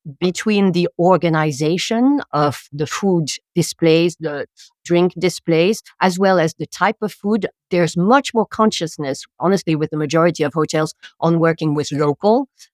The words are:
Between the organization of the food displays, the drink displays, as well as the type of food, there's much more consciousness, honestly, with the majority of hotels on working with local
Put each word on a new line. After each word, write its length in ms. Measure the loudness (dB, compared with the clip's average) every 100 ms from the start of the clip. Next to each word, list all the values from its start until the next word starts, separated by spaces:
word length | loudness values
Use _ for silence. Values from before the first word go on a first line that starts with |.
| -18 -4
Between 500 | -4 -2 -2 2 2
the 160 | 2 -2 0
organization 1200 | 2 4 2 0 0 -2 -2 -2 -2 0 2 0 -2
of 380 | -2 -2 -2 -12
the 160 | -8 -6
food 400 | -2 0 0 -2 -6 -6
displays, 640 | -2 -2 0 2 2 2 -2
the 260 | -8 -8 -10 _ -20 _ -2
drink 260 | 2 2 0
displays, 640 | -2 -2 0 2 2 0 -6 _
as 180 | 0 2
well 220 | 2 2
as 140 | 2
the 140 | -2 -12
type 340 | -2 -2 -2
of 100 | -8
food, 360 | -6 -4 -2 -4 -10 _
there's 280 | 0 0 0
much 360 | 2 2 2
more 120 | -2 -2
consciousness, 800 | 0 0 0 -6 -6 -6 -6 -10 _
honestly, 340 | 0 0 0 -2
with 140 | -2
the 80 | -4
majority 460 | -2 2 2 0
of 100 | -2
hotels 420 | -2 -2 0 -2 -6 -20 _
on 200 | 0 2
working 340 | 2 0 -2 -2
with 160 | -4
local 560 | -2 -2 0 2 0 0 _ -20